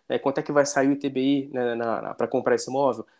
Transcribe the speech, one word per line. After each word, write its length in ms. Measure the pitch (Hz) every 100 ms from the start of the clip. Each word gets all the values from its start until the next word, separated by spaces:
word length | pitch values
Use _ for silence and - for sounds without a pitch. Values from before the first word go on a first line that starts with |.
| -
né, 80 | 123
quanto 220 | 139 139
é 40 |
que 80 | 147
vai 140 | 147 143
sair 220 | 143 135
o 20 |
I 20 | 139
T 140 | 143
B 120 | 131
I, 280 | 135 139 139
né, 220 | 127 120 117
na, 260 | 117 107
na, 120 | 53 -
pra 120 | 117
comprar 280 | 131 123 120
esse 140 | -
imóvel, 360 | 135 139 110 -